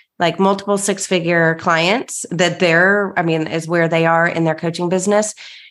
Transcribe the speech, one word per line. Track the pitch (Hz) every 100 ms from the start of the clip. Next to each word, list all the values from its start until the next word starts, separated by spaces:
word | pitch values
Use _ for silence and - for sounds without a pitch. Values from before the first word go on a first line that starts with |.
| _ _
like, | 165 160
multiple | 190 202 202 202
six-figure | 202 202 - 185 165 170 165 165
clients | - 165 170 233 - - -
that | 170 175 170
they're, | 180 165 185 202 196 -
I |
mean, | 165 160 156
is | 165 160
where | 175 165
they | 165 165
are | 165 170
in | 165
their | 165
coaching | 156 170 170 175
business. | 185 185 208 214 - - - -